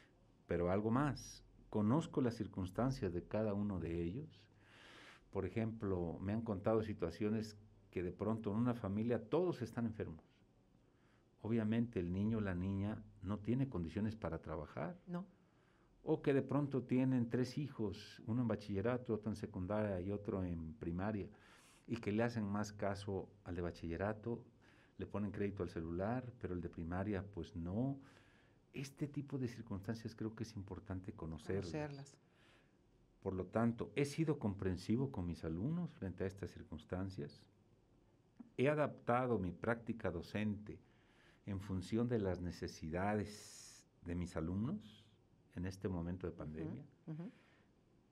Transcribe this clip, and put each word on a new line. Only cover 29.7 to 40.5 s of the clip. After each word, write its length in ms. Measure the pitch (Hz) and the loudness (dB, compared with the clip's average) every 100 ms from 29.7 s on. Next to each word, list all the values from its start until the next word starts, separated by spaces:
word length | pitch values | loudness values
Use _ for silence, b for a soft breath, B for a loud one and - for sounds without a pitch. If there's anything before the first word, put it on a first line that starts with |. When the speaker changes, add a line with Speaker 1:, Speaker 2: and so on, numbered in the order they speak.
| 101 98 113 110 | -4 -2 -4 -6
Speaker 1:
creo 200 | - 107 | -4 -4
que 80 | - | -2
es 120 | 110 | -6
importante 580 | 101 92 90 - 95 92 | -6 -6 -8 -4 -6 -6
conocerlas. 520 | - 80 80 - 98 92 | -8 -6 -6 -2 -2 0
Speaker 2:
Conocerlas. 460 | 156 147 139 139 - b b b b b b - - - _ | -4 -4 -8 -14 -20 b b b b b b -20 -20 -20 _
Speaker 1:
Por 120 | 98 | -4
lo 120 | 92 | -2
tanto, 460 | 90 110 117 113 - | 0 4 4 2 -2
¿he 100 | - | 0
sido 340 | 143 - 156 143 | 0 2 2 2
comprensivo 720 | 107 98 95 85 - 117 139 | 0 0 0 0 2 2 2
con 160 | - 87 | 0 -2
mis 160 | 80 | -2
alumnos 480 | 85 82 127 170 165 | -2 0 0 0 -2
frente 320 | - 95 92 | -4 -6 0
a 40 | 95 | -2
estas 220 | - 87 | -2 -8
circunstancias? 920 | 80 78 78 - 90 98 95 - - - - _ - _ - - _ _ - - - | -8 -10 -10 -4 -2 -2 -4 -8 -10 -20 -20 _ -20 _ -20 -20 _ _ -20 -12 2
¿He 120 | 135 | 4
adaptado 680 | 151 143 - - 120 127 110 | 4 2 0 2 4 4 2
mi 140 | 90 | 2
práctica 580 | 87 107 117 117 - 92 | 0 0 0 -2 -2 -2
docente 720 | 85 - 101 107 | -2 -4 0 0